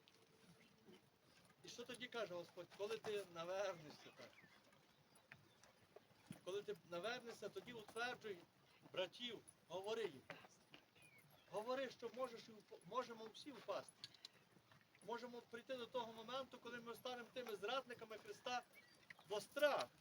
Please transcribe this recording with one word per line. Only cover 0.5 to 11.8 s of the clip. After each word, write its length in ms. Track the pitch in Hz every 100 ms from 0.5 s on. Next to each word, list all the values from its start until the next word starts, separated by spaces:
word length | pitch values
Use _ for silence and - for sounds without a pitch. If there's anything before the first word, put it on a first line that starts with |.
| - - - - - - - - - - -
І 40 | -
що 160 | -
тоді 240 | 240 240 240
каже 260 | 233 202
Господь? 340 | 175 170 - 170 -
«Коли 200 | 208 220
ти 280 | 220 208 185
навернешся, 760 | 170 170 190 196 170 151 - 135 -
так, 140 | - - - - - - - - - - - - - - - - - - - - - - 180
коли 160 | 202
ти 140 | 202 185 156
навернешся, 600 | 170 202 247 233 214 208
тоді 240 | 202 185
утверджуй 640 | 233 202 226 247 - 214 175 - - - - -
братів, 460 | - 180 - 240 190 - - -
говори 360 | 175 202 233
їм». 180 | 196 127 - - - - - - - - - - - - -
Говори, 400 | 190 226 254